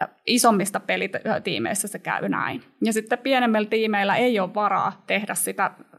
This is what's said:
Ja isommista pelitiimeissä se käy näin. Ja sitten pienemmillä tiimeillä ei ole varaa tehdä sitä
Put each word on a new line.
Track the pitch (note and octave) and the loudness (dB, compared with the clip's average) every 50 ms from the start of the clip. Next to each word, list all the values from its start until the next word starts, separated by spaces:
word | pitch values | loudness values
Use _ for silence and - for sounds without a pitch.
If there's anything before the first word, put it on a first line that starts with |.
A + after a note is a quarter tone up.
Ja | - - - _ _ | -8 -8 -8 _ _
isommista | - A3 A#3+ A#3+ A#3 A3 F#3+ G3 G3 - G3 | 0 2 4 6 6 4 4 2 0 -2 -4
pelitiimeissä | - - F#3 F#3 F#3+ G3 - - - A3 G3+ G#3 G#3 F#3+ D#3 G2 - - - - - G3+ | -4 -2 -2 -2 -2 -4 -4 -4 -4 -2 -2 -2 -2 -4 -2 -2 -2 -2 -2 -4 -4 -6
se | - - | -8 -8
käy | - - - - - G3 | -6 -4 -4 -2 -2 -2
näin. | F#3 - - - - B3 - - _ _ G#3 | -2 -2 -2 -2 -4 -6 -10 -16 _ _ -2
Ja | A3+ G#3+ | 0 0
sitten | A3 G#3+ - - B3+ | 0 -2 -2 -4 -2
pienemmillä | - C#4 C4+ B3+ B3 A#3 A3 G#3+ G#3 G#3 | 0 0 2 2 4 2 2 2 0 0
tiimeillä | A3+ A3 A3 A3 G#3 G3+ G3 G3 F#3 | 0 0 0 0 0 0 2 2 2
ei | - B3 B3 A#3+ G3+ | 2 2 2 2 2
ole | F#3 F3 - | 0 0 0
varaa | G#3 G#3 G3 G3 F3 - - F#3+ - _ | 0 0 2 2 2 0 -2 -2 -6 _
tehdä | - F#3+ G3 G#3+ - F3+ | -4 -2 -2 -2 -4 -4
sitä | - - F#3+ G3 G3+ G3 - - - - - - | -4 -4 -4 -2 -2 -2 -2 -4 -6 -16 -20 -10